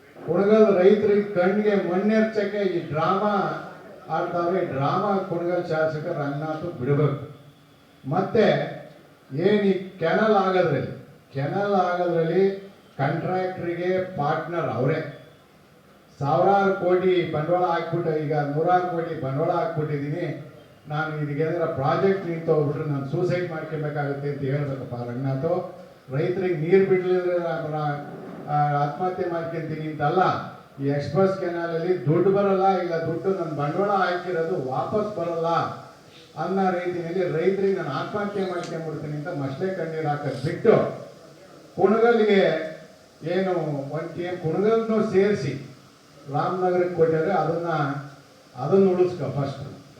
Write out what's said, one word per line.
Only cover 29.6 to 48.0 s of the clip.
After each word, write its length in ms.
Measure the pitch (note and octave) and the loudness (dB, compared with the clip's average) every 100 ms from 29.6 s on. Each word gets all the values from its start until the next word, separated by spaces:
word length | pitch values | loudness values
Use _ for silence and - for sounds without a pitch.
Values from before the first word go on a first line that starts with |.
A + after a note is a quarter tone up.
| D3 D#3 D#3 | -6 -6 -6
ಅಂತಲ್ಲ. 680 | D3 D3 F#3 G#3 - - - - - C#3 | -2 0 4 2 0 -6 -14 -16 -6 -2
ಈ 40 | |
ಎಕ್ಸ್‌ಪ್ರೆಸ್ 500 | C#3+ - F#3+ F#3+ - | -2 0 2 2 2
ಕೆನಾಲಲ್ಲಿ 640 | F3 E3+ E3+ E3 F3+ F3+ C3+ | -4 -4 -4 -2 0 0 2
ದುಡ್ಡು 260 | F3 F#3+ | 4 4
ಬರಲ್ಲ, 360 | G3 G3+ F#3+ F#3+ | 4 4 4 4
ಇಲ್ಲ 260 | F3+ F3 E3 | 2 0 -2
ದುಡ್ಡು 340 | D#3+ E3+ F#3+ | -2 -2 -2
ನನ್ನ 220 | F#3 D#3 | -2 -2
ಬಂಡವಾಳ 380 | C#3+ D3 E3+ G#3 | -4 -2 0 0
ಹಾಕಿರೋದು 800 | G3 F3+ F3 F3+ E3 E3 D#3+ B2+ | 2 0 -2 -2 -2 -2 -2 -2
ವಾಪಸ್ 480 | - C3+ G#3+ - F3 | -4 -2 -2 -2 -4
ಬರಲ್ಲ 300 | E3+ E3 E3 E3 - - - - - - - D3+ | -4 -2 0 0 -2 -6 -16 -20 -20 -20 -16 -8
ಅನ್ನೋ 280 | F3 F#3+ F#3+ | -4 0 0
ರೀತಿಯಲ್ಲಿ 520 | F3 F3+ E3+ E3 F#3+ | 0 -2 -4 -4 -2
ರೈತರಿಗೆ 540 | D#3+ D#3 F#3 G3 G3 F3+ | -2 0 2 2 2 0
ನಾನು 120 | D3+ | -2
ಆತ್ಮಹತ್ಯೆ 520 | C3+ - G#3 G3+ G3+ | -6 -4 -4 -4 -4
ಮಾಡ್ಕೊಂಡ್ಬಿಡ್ತೀನಿ 720 | F3+ F3 - E3 D#3+ D3 D3+ | -4 -4 -6 -8 -8 -8 -8
ಅಂತ 140 | D3 C#3+ | -8 -6
ಮಸ್ಲೆ 460 | C#3 C3 - F#3+ | -6 -6 -4 -4
ಕಣ್ಣೀರು 340 | F3 D#3+ D#3 D3+ | -4 -6 -4 -2
ಹಾಕೋದ್ 360 | C#3+ C#3 - | -2 -4 -4
ಬಿಟ್ಟು 640 | E3 F3 A3 - - - - - - - - - - - | -4 2 6 6 4 -4 -14 -18 -20 -20 -20 -20 -12 2
ಕುಣಗಲ್ಗೆ 920 | F#3+ A3 A#3 A3+ G#3+ F#3+ E3 D#3 - - - - - - | 4 6 6 6 6 6 4 2 -4 -10 -18 -20 -20 -10
ಏನು 300 | D#3 F#3 F#3 E3+ D3+ C#3 C3+ | -4 0 0 0 -2 -4 -6
ಒನ್ 220 | D#3 E3+ E3+ | -6 -8 -8
ಟಿ 60 | |
ಎಂ 160 | F3 F3 | -8 -4
ಕುಣಗಲ್ನು 760 | D#3+ F3 G#3+ A3+ A3 A3 - | -2 2 4 4 2 0 2
ಸೇರಿಸಿ 580 | F#3+ G#3 - C3+ C3+ - - - - - - C3+ | 4 4 2 -2 -6 -8 -18 -20 -20 -20 -20 -6
ರಾಮನಗರಕ್ಕೆ 640 | C#3+ F3 F#3 F#3 F3+ F3 D#3+ | -2 -2 0 2 2 2 2
ಕೊಟ್ಟಿದ್ರೆ 360 | E3 D#3+ D3+ | 4 4 2
ಅದನ್ನ, 360 | D3 D3+ E3+ E3+ D3+ C#3 C#3 | 2 0 -2 -2 -2 -2 -4